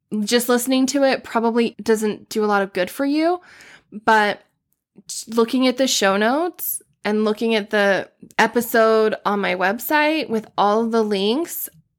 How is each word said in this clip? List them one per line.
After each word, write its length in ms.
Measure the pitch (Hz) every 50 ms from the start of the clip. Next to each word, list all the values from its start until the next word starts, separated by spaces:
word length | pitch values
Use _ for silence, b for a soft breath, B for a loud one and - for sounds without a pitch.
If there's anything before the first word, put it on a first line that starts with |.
| _ _ - 214 208
just 240 | 202 240 240 226 -
listening 380 | 240 240 240 262 262 262 262
to 180 | 262 - 285 277
it 180 | 269 247 - -
probably 540 | - - 233 226 233 226 240 240 - - - 208
doesn't 480 | - 226 214 214 214 202 - - _
do 120 | - 220 214
a 40 |
lot 160 | 208 208 202 196
of 100 | 190 -
good 180 | - 269 269
for 140 | - - 277
you. 360 | 277 285 302 311 330 359 349 B B B B B B B B B B -
But 500 | 214 - - 220 214 208 208 - - _ _ _ _ _ _ _ _ _ _ _ - _ - - - - -
looking 400 | 226 233 226 226 - 254 262 262
at 80 | 247
the 100 | 254 269
show 300 | 254 - - 208 196 190
notes 680 | 202 214 226 254 294 339 359 339 - - - - - - _ _ _ _
and 220 | 202 208 214 220
looking 280 | 214 214 214 233 226 226
at 160 | 214 202 214
the 400 | - 214 202 202 196 175 - - _ _ - - - -
episode 760 | 208 226 - 240 226 - - 233 220 220 220 220 220 214 - - -
on 140 | - 208 202
my 140 | 196 180 180
website 760 | 185 185 185 202 233 - - 311 302 302 302 320 311 269 -
with 160 | 226 220 220 - _
all 300 | - 196 208 208 220 233
the 160 | 226 226 226 220
links 680 | 208 208 190 190 208 226 285 339 330 - - - - - - _ _ _